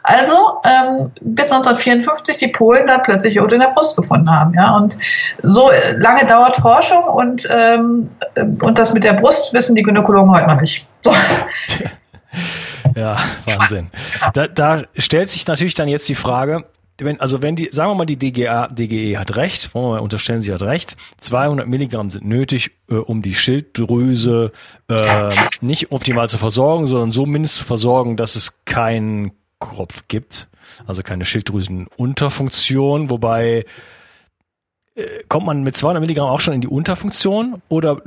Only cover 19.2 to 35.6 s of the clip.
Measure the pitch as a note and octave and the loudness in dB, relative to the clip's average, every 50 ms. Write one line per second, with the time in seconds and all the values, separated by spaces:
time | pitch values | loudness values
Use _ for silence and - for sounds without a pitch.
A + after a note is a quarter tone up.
19.2 | F#2+ - G2 A#2+ D#3 F#3 - - - - - A#2 B2+ A#2+ A2 A2 - G2+ A2 G#2 | -6 -6 -4 -4 -4 -4 -4 -6 -8 -8 -6 -6 -4 -4 -4 -4 -6 -6 -6 -6
20.2 | - - A#2 A2+ G#2+ G2+ F#2+ F2 G2 G#2+ C#3+ F3 - - - - - - _ - | -4 -4 -4 -4 -4 -6 -6 -4 -4 -4 -4 -4 -6 -10 -14 -14 -18 -20 _ -10
21.2 | - - B2 B2+ C#3 D3 D3 C#3 - A#2+ B2+ C3+ C#3+ B2 A#2+ A2 G2+ G2 F#2 G2+ | -6 -4 -2 0 0 0 -2 -4 -4 -4 -4 -4 -4 -4 -6 -6 -6 -8 -8 -8
22.2 | G2+ G#2 A2+ B2+ C3+ - C3+ B2 - - _ _ _ - A#2 A2 A2+ - A2+ A2 | -6 -4 -2 -2 -2 -2 -2 -4 -4 -6 _ _ _ -6 -6 -4 -4 -4 -6 -6
23.2 | G2 G2 F#2 - - B2+ B2+ C#3+ D3 _ - A#2 A2+ G2 A#2+ A#2+ B2 C3 B2+ A#2 | -4 -4 -4 -2 0 0 0 -2 -4 _ -6 -6 -4 -2 0 0 0 0 0 0
24.2 | A2+ B2 A#2 A#2 A2+ G#2 - - - - _ _ _ - A2+ A2 G#2+ G#2+ G#2 G#2 | 0 0 0 0 -2 -2 -6 -12 -20 -20 _ _ _ -4 -2 0 2 2 2 0
25.2 | G#2 G#2 G2+ G2+ - - - - A#2+ B2+ D#3 - - - C#3 B2+ - C3+ A#2+ A#2+ | 0 -2 -2 -2 -2 -2 -4 -6 -4 -4 -4 -4 -4 -4 -6 -4 -4 -2 -2 -2
26.2 | A#2 A2 - G#2 A2 A2 G#2 B2+ C3+ D3+ D#3+ E3+ D#3 C3 B2+ B2 A#2 A2+ A2 B2+ | -2 -2 -2 -4 -2 -2 0 2 2 2 2 0 0 -2 -2 -2 -2 -2 -2 -2
27.2 | C#3 D3 D3 D3 D#3 D3 - - - - A#2+ A2 A2+ B2 B2+ C3 A#2+ A#2+ A2+ G#2+ | -2 -2 -2 -2 -2 -4 -4 -6 -4 -4 -4 -2 0 2 2 2 0 -2 -4 -4
28.2 | A2+ - - A2+ G#2+ - - _ - - - A#2+ A#2 A2+ A#2 A2 G#2+ A2 G#2+ G#2 | -4 -4 -2 -2 -4 -4 -6 _ -10 -6 -4 -2 -2 -2 -2 -4 -4 -4 -4 -6
29.2 | G#2 F#2+ - _ _ _ _ - - - - - F#2 - - - - - G#2+ A2 | -6 -8 -10 _ _ _ _ -18 -18 -14 -12 -12 -12 -12 -14 -16 -12 -8 -8 -8
30.2 | - - - - - _ _ _ _ - - - - - F#2+ F#2+ - - F#2+ F2+ | -8 -8 -10 -10 -10 _ _ _ _ -20 -20 -16 -12 -10 -10 -10 -8 -8 -8 -6
31.2 | F#2 - - A2 - - G2+ G2 F#2 F#2+ F#2 F#2 F2+ - _ - B2 C3 C3+ - | -4 -4 -4 -4 -4 -4 -6 -6 -6 -6 -8 -10 -12 -12 _ -6 -4 -4 -2 -2
32.2 | D3 C#3+ - - C#3 B2+ - - - - C3 C3+ C#3 C#3 C#3+ D3+ D#3 C3 B2 A2+ | -2 -4 -2 -4 -4 -2 -2 -2 0 0 0 0 0 0 0 -2 -2 -4 -4 -2
33.2 | A#2 A2+ A2+ A#2 A#2 A#2 A#2 A2+ A2 - - - - - - _ _ _ _ _ | -2 -2 0 0 0 0 -2 -2 -4 -8 -14 -20 -20 -20 -20 _ _ _ _ _
34.2 | _ _ _ _ _ _ _ _ _ _ _ _ _ _ _ A3+ - A3 - - | _ _ _ _ _ _ _ _ _ _ _ _ _ _ _ -12 -12 -12 -12 -12
35.2 | - - C#3+ D#3 G3 E3+ D3 C#3+ | -6 -4 -4 -2 -2 -2 -2 -2